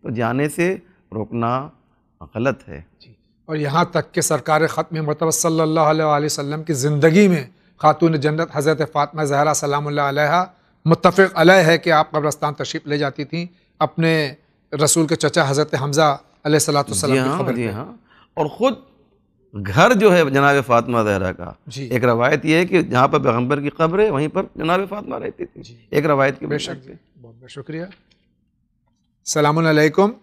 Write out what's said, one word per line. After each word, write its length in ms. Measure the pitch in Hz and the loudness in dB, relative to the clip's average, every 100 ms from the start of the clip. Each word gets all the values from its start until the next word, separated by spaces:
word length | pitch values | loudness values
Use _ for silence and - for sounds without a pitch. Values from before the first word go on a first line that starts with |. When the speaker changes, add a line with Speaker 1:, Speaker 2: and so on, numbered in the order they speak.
Speaker 1:
تو 80 | - | -8
جانے 400 | 113 117 123 147 | -4 -4 -2 -4
سے 280 | - 175 190 _ _ _ | -2 -4 -4 _ _ _
روکنا 580 | 104 110 117 117 123 147 _ _ _ _ _ - 107 | -10 -8 -4 -4 -4 -6 _ _ _ _ _ -14 -6
غلط 340 | 127 123 - | -4 -4 -10
ہے۔ 120 | 71 80 _ | -18 -18 _
Speaker 2:
جی۔ 140 | - _ _ _ - | -20 _ _ _ -10
اور 100 | 156 | -6
یہاں 300 | 147 151 175 | -4 -2 -2
تک 280 | 165 151 | -2 -4
کہ 80 | - | -4
سرکار 460 | 156 156 139 156 160 | -2 -2 0 0 0
ختم 380 | - 160 156 151 | -2 -6 -6 -6
مرتبہ 260 | 151 165 | -2 -2
صلی 300 | 156 175 160 | -2 -2 0
اللہ 180 | 156 160 | 0 2
علیہ 240 | 151 160 | 2 2
وآلہ 220 | 156 147 151 | 2 0 -2
وسلم 380 | 143 143 151 | -4 -6 -8
کی 100 | 160 | -6
زندگی 540 | 147 139 147 160 165 208 | -2 0 2 4 6 4
میں 160 | 175 127 _ _ _ | 4 -4 _ _ _
خاتون 420 | 151 151 170 160 | 0 2 2 2
جنت 300 | 143 151 165 | -2 -2 -4
حضرت 400 | 147 147 151 151 | -2 -2 0 -2
فاطمہ 300 | 151 147 156 | -2 -4 -4
زہرا 300 | 151 143 151 | -2 0 0
سلام 340 | 143 143 143 147 | 0 -2 -4 -4
اللہ 140 | 143 | -2
علیہا 440 | 143 139 151 170 185 _ _ _ - | -2 0 0 0 -2 _ _ _ 0
متفق 460 | 165 185 180 190 | 2 4 4 2
علیہ 320 | 175 165 190 165 | 6 6 8 6
ہے 120 | 165 | 2
کہ 140 | - | 2
آپ 200 | 156 156 | 0 0
قبرستان 420 | 156 151 143 151 | -2 -4 -4 -6
تشریف 340 | 143 135 160 151 | -6 -10 -10 -6
لے 100 | 147 | -4
جاتی 260 | 143 131 | -4 -6
تھیں 220 | 139 165 175 _ _ _ | -10 -8 -10 _ _ _
اپنے 540 | 156 - 165 160 143 139 _ _ _ 143 | -2 0 0 2 -2 -8 _ _ _ -2
رسول 240 | 151 - 156 | 0 2 0
کے 80 | 160 | 0
چچا 340 | 151 175 143 | 0 0 0
حضرت 260 | 139 151 147 | 0 -2 -2
حمزہ 360 | 139 143 156 139 _ _ | -2 0 2 0 _ _
علیہ 120 | 151 151 | -2 0
الصلوۃ 260 | - 147 | 2 -2
والسلام 340 | 143 143 143 131 | -2 -4 0 0
Speaker 1:
جی 80 | |
Speaker 2:
کی 60 | 127 | 0
Speaker 1:
ہاں، 100 | - | -2
Speaker 2:
قبر 140 | 127 | -4
Speaker 1:
جی 140 | 120 113 | -4 -4
Speaker 2:
پہ۔ 60 | |
Speaker 1:
ہاں۔ 200 | 101 139 - _ _ _ | -6 -12 -18 _ _ _
اور 120 | - 151 | -6 -6
خود 280 | - 240 - - _ _ _ _ _ _ | -2 -2 -2 -14 _ _ _ _ _ _
گھر 400 | 101 98 101 190 | -12 -4 4 6
جو 240 | 240 214 180 | 6 6 4
ہے 120 | 156 | 4
جناب 260 | 135 139 143 123 | 4 4 2 2
فاطمہ 380 | 120 117 120 | 2 2 0
زہرا 280 | 107 98 92 | 0 0 -2
کا، 200 | 92 87 - - | -6 -12 -16 -18
Speaker 2:
جی۔ 160 | 123 | -14
Speaker 1:
ایک 220 | 135 120 123 | -4 0 2
روایت 400 | 117 123 151 156 | 2 2 0 2
یہ 100 | 160 | 0
ہے 100 | 180 | 2
کہ 160 | 185 | 0
جہاں 260 | - 123 135 | 2 2 2
پر 120 | 151 | 2
پیغمبر 420 | 135 117 123 143 | 0 0 0 -2
کی 80 | 143 | -4
قبر 300 | - 160 180 | -2 -2 2
ہے 100 | 214 | 0
وہیں 180 | 165 151 | 0 -2
پر 160 | 175 196 - | -4 -8 -8
جناب 260 | 156 180 190 | -2 -2 -2
فاطمہ 260 | 202 - - | -10 -10 -10
رہتی 300 | - - 175 | -10 -10 -14
تھی۔ 160 | - | -14
Speaker 2:
جی۔ 140 | 170 - _ | -20 -20 _
Speaker 1:
ایک 160 | - 151 | -4 0
روایت 340 | 143 135 135 | 0 0 -2
کی 60 | 151 | -6
Speaker 2:
بے 100 | 143 | -8
Speaker 1:
بنیاد 200 | - - | -8 -12
Speaker 2:
شک 80 | |
جی۔ 100 | - | -16
Speaker 1:
پہ۔ 280 | - _ _ | -20 _ _
Speaker 2:
بہت 140 | 117 113 | -20 -20
بہت 100 | 127 | -20
شکریہ۔ 300 | - 131 156 | -20 -14 -14
السلام 1800 | 180 190 _ _ _ _ _ _ _ _ _ _ _ _ - 151 147 151 | -14 -18 _ _ _ _ _ _ _ _ _ _ _ _ -8 0 0 2
علیکم۔ 540 | 165 156 151 151 202 247 | 2 4 2 2 0 0